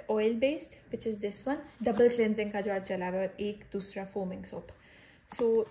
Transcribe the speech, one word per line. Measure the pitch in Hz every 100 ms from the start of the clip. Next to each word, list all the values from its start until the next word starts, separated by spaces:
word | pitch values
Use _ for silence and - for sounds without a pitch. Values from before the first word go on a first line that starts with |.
| -
oil | 214 220 233
based, | 269 294 - - -
which | 226 226
is | 208
this | 202 - 262
one, | 285 - -
double | 240 220 240
cleansing | 240 214 214 208
का | 208
जो | 196
आज | 190 190
चला | 185 185
हुआ | 190
है, | 190
और | -
एक | 208 208 -
दूसरा | 202 - 202 190
foaming | 202 185 196 185
soap। | - - - - - - - -
So | - 233 226 -